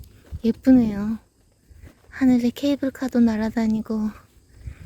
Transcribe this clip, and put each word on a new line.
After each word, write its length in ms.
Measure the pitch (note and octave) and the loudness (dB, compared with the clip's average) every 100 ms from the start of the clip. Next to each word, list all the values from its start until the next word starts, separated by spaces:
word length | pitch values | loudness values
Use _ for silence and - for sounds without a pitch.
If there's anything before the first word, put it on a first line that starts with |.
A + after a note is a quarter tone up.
| - _ _ - | -20 _ _ -4
예쁘네요. 760 | A3+ - C4 B3+ A3 G3+ G#3 A3 - _ _ _ _ - - _ _ | -4 0 4 4 4 -4 -6 -8 -12 _ _ _ _ -20 -20 _ _
하늘에 400 | - C4 B3 A#3+ | 0 2 4 2
케이블카도 720 | - C#4+ C#4 C4+ - C4 C4 | -2 -2 -2 -4 -6 -2 2
날아다니고, 880 | A#3 G#3+ A3 A3+ A3 A3 G#3+ A3 G#3+ G#3 _ _ _ - - - | 2 2 -4 -2 -2 -2 -4 -4 -6 -8 _ _ _ -18 -18 -18